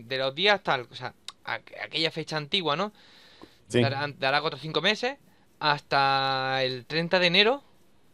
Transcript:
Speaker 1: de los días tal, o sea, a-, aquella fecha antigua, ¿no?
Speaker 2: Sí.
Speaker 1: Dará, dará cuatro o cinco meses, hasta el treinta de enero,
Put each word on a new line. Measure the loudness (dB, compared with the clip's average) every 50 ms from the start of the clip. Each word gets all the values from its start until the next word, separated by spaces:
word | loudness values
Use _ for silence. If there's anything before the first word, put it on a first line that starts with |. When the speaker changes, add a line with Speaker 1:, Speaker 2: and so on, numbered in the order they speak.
| -8
Speaker 1:
de | -6 -4
los | -2 -2 -4 -2
días | 2 2 2 2 2 2
tal, | -2 -2 -2 -2 -10
o | -12
sea, | -12 -12 -12 -12 _ _ -20 -20 _ _
a-, | -8 -8 -8 -8 -16 -14 -14 -12
aquella | -6 -2 -2 -2 -2
fecha | -2 -6 -8 -6 -6
antigua, | -6 -4 -2 -4 -2 0 0 0
¿no? | 0 -2 -4 -6 -14 -20 -20 -20 -20 -20 -20 -20 -20 -20 -20 _ _ _
Speaker 2:
Sí. | 0 2 2
Speaker 1:
Dará, | 2 2 0 -4 -6 -8 -6
dará | -2 0 2 2 2
cuatro | 0 -2 -6
o | -6
cinco | -10 -4 -4 0
meses, | 0 0 0 0 -4 -6 -6 -8 _ -20 -20 _ _ _ _ _
hasta | 0 0 0 0 0 _ 2 4 4 4 2 2 0 0 -2 -2 -2 -2 0 0 0
el | -2 -2 -6 -8
treinta | -4 -4 -4 0 2 2 2
de | 4
enero, | 4 4 6 6 4 2 0 -4 -16 _ -20 -20 -20 -20 -20 _ _